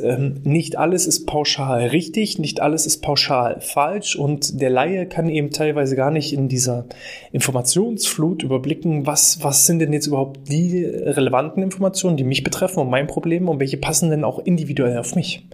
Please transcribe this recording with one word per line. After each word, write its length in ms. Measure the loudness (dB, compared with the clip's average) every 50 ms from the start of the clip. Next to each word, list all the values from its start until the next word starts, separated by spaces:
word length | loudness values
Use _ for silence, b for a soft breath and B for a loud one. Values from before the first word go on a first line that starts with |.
ähm, 380 | 0 0 0 0 0 -2 -2 -2
nicht 360 | 0 2 2 2 0 -2 -2 0
alles 280 | 0 2 2 2 0
ist 200 | 0 -2 -2 -2
pauschal 640 | -2 -2 0 0 0 -2 -2 0 0 0 2 2 2
richtig, 500 | 2 0 0 0 -2 -2 -2 -2 -2 -2
nicht 220 | -4 -2 -2 0
alles 260 | 2 2 2 2 0
ist 160 | 0 -2 -2
pauschal 580 | 0 0 0 2 2 2 2 2 2 0 -2 -4
falsch 560 | -4 0 2 2 4 2 0 -4 -4 -4 -2
und 460 | -2 0 0 0 0 -2 -4 -2 0
der 80 | 2 4
Laie 340 | 4 4 2 2 0 -2 -2
kann 240 | -4 -2 -2 0 0
eben 220 | 2 0 0 0
teilweise 460 | 0 0 0 2 2 2 2 2 2
gar 140 | 2 2 2
nicht 220 | 2 0 0 -2
in 160 | 0 0 0 2
dieser 380 | 2 2 2 0 0 -2 -4 -8 B B B B B B B B
Informationsflut 1120 | B -2 -2 0 0 0 0 0 2 2 2 0 0 -2 -4 -4 -2 0 0 0 0 -2
überblicken, 640 | -2 -2 -2 0 0 -2 -4 -2 0 0 0 0 0
was, 380 | 0 0 2 2 2 2 0 -2
was 220 | 0 2 2 4
sind 120 | 4 4 2
denn 140 | 2 2
jetzt 140 | 0 0 0
überhaupt 440 | 0 0 0 0 -2 -4 -12 -6 -4
die 320 | 0 0 0 0 0 0 -2
relevanten 760 | -2 -4 -4 -2 0 0 2 2 2 2 2 0 0 -2 -2
Informationen, 540 | -2 -2 -2 0 0 0 0 0 0 0 2
die 80 | 2 2
mich 180 | 0 0 0
betreffen 380 | -2 -2 -2 -2 -2 -2 0 0
und 80 | 0 2
mein 180 | 2 0 0
Problem 440 | 0 -4 -4 -2 0 0 0 2 0
und 100 | 0 0
welche 160 | 0 -2 -2
passen 320 | -4 -2 0 0 2 2 2
denn 160 | 2 2 0
auch 140 | -2 -2 -2
individuell 580 | 0 0 0 0 0 -2 0 0 0 2 0
auf 180 | -2 -4 -2 -2
mich. 320 | -2 -2 -2 -6 -10 -12 -20